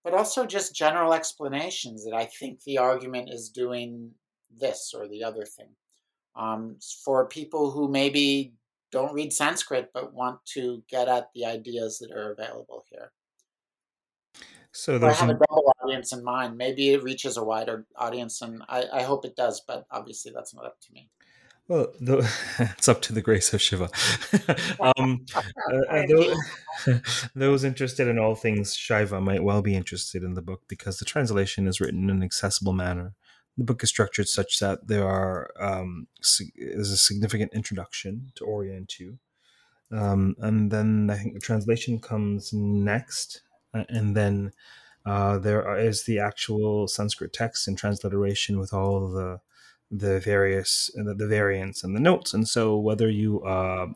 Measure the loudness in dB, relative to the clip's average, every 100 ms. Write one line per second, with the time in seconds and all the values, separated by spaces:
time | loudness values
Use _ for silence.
0 | -2 0 2 0 -2 -2 -4 0 2 4
1 | 4 2 0 -6 -6 -4 -6 -6 -10 -12
2 | -8 -4 -6 -8 -12 -12 -4 2 2 2
3 | -2 -10 -10 -12 -12 -6 -4 -4 -8 -12
4 | -16 -20 _ _ _ -6 -4 -4 -8 -10
5 | -10 -8 -8 -8 -12 -14 -20 _ _ _
6 | _ _ _ -8 -6 -6 -8 -14 -16 -10
7 | 0 2 2 -2 -8 -2 -2 0 -2 2
8 | 2 2 2 2 -2 _ _ _ _ -4
9 | -2 -4 -4 0 0 -2 -2 -4 -4 -10
10 | -10 -6 -6 -6 -12 -6 -6 -6 -6 -2
11 | 2 2 0 -6 -6 -6 -8 -6 -6 -6
12 | -10 -10 -8 -8 -10 -12 -14 -18 -18 -20
13 | -20 _ _ _ _ _ _ _ _ _
14 | _ _ _ -20 -20 -20 _ -10 0 4
15 | 6 6 4 6 6 6 6 4 2 -4
16 | -6 -8 -4 -4 -4 -4 -4 2 4 4
17 | 2 -6 -4 -4 -2 -2 -2 -6 -8 -6
18 | -6 -4 -8 -10 -10 -12 -6 -4 -2 -2
19 | -2 -2 -4 -4 -2 -2 -8 -12 -10 -12
20 | -12 -14 -14 -14 -14 -14 -16 -16 -20 -20
21 | -20 _ _ _ _ _ -2 0 0 -2
22 | 2 4 4 0 -4 0 -2 2 4 4
23 | 2 -2 4 4 4 2 2 0 -2 0
24 | 2 2 2 0 2 0 0 2 4 6
25 | 4 0 -2 -4 -4 -4 -2 0 2 2
26 | 6 6 6 2 -2 -10 -12 -4 2 2
27 | 2 -4 -4 0 4 4 2 0 -2 0
28 | 2 4 4 2 2 0 0 -4 0 2
29 | 2 0 0 2 4 2 4 0 0 -6
30 | -6 -6 -4 -6 -6 -10 -12 -12 -8 -8
31 | -4 0 2 2 0 2 0 2 0 0
32 | 2 2 0 0 -2 0 0 0 0 -2
33 | -6 -12 _ _ _ -4 0 0 0 2
34 | 2 2 -2 0 0 0 0 -2 0 0
35 | 2 2 0 -2 -6 -6 -4 -2 -4 -8
36 | -12 _ 2 2 0 -12 -8 -4 -2 2
37 | 2 4 0 0 -2 -2 -4 -6 -8 -10
38 | -8 -8 -10 -10 -6 -4 -4 -8 -12 -14
39 | -16 -18 _ _ _ _ _ _ -8 -2
40 | 2 4 4 2 2 2 4 2 4 4
41 | 4 0 -4 -8 -2 -2 2 0 0 -6
42 | -4 -4 -2 -2 -4 -2 0 2 2 0
43 | -4 -8 -10 -12 _ _ _ -8 -4 -2
44 | 0 2 2 2 -2 -8 -20 -20 -20 _
45 | -4 0 2 2 2 0 0 2 2 0
46 | 0 0 0 -2 -4 0 2 2 0 -2
47 | -2 -4 -8 -4 -4 -2 -4 -2 -2 -2
48 | -2 0 0 0 0 -2 -2 0 0 0
49 | -2 -4 -6 -8 _ _ -20 _ -10 -4
50 | 0 0 2 4 4 2 0 0 0 -4
51 | -6 -2 0 2 4 2 -4 -6 -4 2
52 | 4 4 2 0 0 2 2 4 2 2
53 | 2 2 2 0 0 0 0 -2 -4